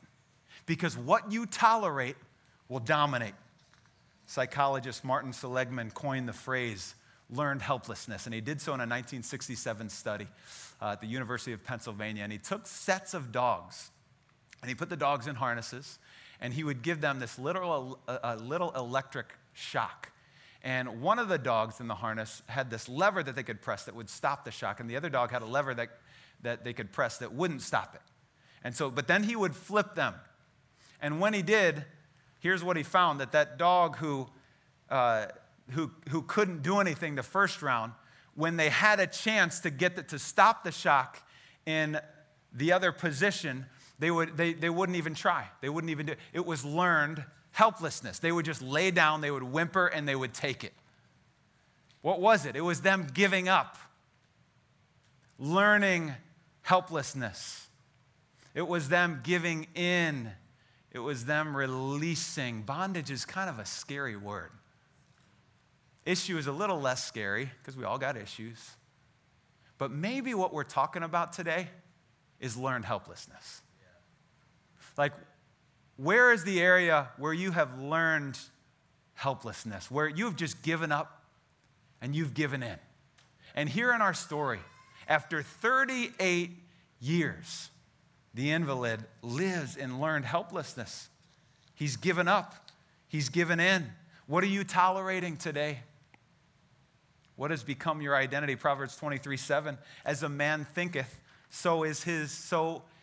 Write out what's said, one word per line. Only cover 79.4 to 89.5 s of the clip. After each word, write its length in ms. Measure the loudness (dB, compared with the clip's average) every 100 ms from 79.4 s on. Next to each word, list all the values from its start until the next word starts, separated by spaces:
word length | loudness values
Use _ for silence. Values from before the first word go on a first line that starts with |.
| -8 -10 -10 -12 -6
where 160 | -2 -2
you've 280 | 0 -4 -2
just 260 | -6 -4
given 300 | -2 -2 0
up 340 | 0 -2 -12 _ _ _ _ _ _ _ -12
and 140 | -6 -4
you've 180 | -2
given 300 | -2 -2 -2
in? 160 | -8 -10 -16 _ _ _ _ _ -10 -4
And 140 | -2
here 240 | 0 2
in 80 | 4
our 120 | 2
story, 480 | 0 -4 -2 -2 -2 -8 -20 -20 -12 0
after 340 | 0 2 -6
thirty-eight 1200 | -6 -2 2 4 2 0 -2 0 2 2 0 -8 -20 _ _ -8
years, 680 | 0 2 2 -2 -10 -12 -12 _ _ _ _ _ _
the 180 | -4 0
invalid 540 | 2 0 0 -2 -2 -6 -12
lives 540 | -6 -2 -2